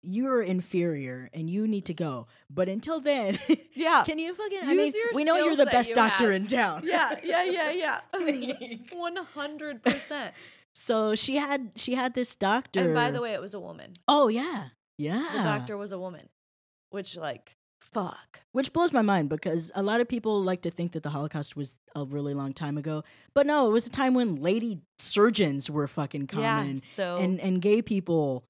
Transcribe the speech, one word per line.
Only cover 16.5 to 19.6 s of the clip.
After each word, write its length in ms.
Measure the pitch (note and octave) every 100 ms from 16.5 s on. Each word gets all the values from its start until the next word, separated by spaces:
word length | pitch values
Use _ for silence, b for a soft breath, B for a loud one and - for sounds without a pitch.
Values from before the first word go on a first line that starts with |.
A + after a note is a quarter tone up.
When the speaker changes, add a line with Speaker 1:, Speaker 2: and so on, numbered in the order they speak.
| _ _ _ _
Speaker 2:
which, 260 | G3+ F#3 E3+
like, 400 | D#3+ A#2 _ _ _ _ _
fuck. 500 | A#3 F#3 - - - _
Speaker 1:
Which 200 | B3 C4+
blows 200 | - F4
my 100 | C#4
mind 260 | G#3+ G3 D3
because 440 | D3+ - E3